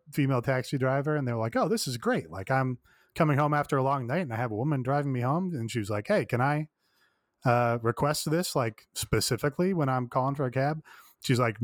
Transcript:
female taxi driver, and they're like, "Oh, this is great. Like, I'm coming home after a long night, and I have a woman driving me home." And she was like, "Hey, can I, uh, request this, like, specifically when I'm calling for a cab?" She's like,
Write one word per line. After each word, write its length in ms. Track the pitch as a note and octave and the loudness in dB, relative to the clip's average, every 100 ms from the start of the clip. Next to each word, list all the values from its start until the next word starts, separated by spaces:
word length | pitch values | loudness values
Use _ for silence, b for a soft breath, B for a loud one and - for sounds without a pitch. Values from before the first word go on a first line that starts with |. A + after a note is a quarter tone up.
| - | -6
female 300 | D3+ C3+ C3 | -2 2 2
taxi 340 | A#2+ C3 B2 C#3+ | 0 -2 -2 -2
driver, 400 | C3 C3+ C#3 D3+ | 0 0 0 -2
and 100 | B2+ | 0
they're 100 | A#2 | -2
like, 200 | A2+ B3+ | -2 0
"Oh, 120 | F3+ | 0
this 180 | A3 - | 0 -4
is 80 | A#2+ | -4
great. 340 | A3 A3+ - | -2 -2 -4
Like, 200 | E2 F#2+ | -10 -2
I'm 280 | C3 C3 B2+ b b b | 0 0 -4 b b b
coming 240 | - D#3+ C#3 | 2 4 4
home 160 | D3 | 2
after 220 | D3 C#3+ C#3+ | 2 2 2
a 40 | |
long 240 | C3 C#3 A#2 | 2 0 -2
night, 120 | D3+ | -2
and 100 | D#3+ | -2
I 40 | A2+ | -4
have 140 | A#2+ | -2
a 60 | G#2 | -2
woman 260 | C#3 C#3+ | 0 0
driving 300 | B2 C#3+ C#3+ | 0 0 0
me 80 | C3 | 0
home." 340 | B2 D#3 F#3 | 0 0 -2
And 160 | D3+ A2+ | -4 -4
she 80 | A#2+ | -4
was 100 | G#2 | -2
like, 180 | G#2 G#2 | -4 0
"Hey, 180 | G3+ A#2 | 0 0
can 140 | A#2+ | 0
I, 260 | C3 D3 D3+ _ _ _ _ _ _ _ C3 | 2 0 -4 _ _ _ _ _ _ _ 2
uh, 320 | A#2+ A#2+ A#2 | 4 4 2
request 500 | A2+ - C#3+ D3+ - | 0 0 0 0 0
this, 240 | D#3+ F3+ | 0 0
like, 340 | D3+ A#2 A2 - | 0 -2 -4 -12
specifically 800 | - - A2 - A#2+ D3 - F3+ | -10 -2 0 0 0 -2 0 0
when 160 | F#3 C#3 | 2 0
I'm 200 | C3 B2 | 0 0
calling 260 | C3+ B2+ | 0 0
for 100 | C#3 | 0
a 60 | C3 | -2
cab?" 320 | B2+ C#3 D#3 B B B B | 0 0 -2 B B B B
She's 160 | - A#2+ | 0 2
like, 160 | A#2+ G#2+ | 2 0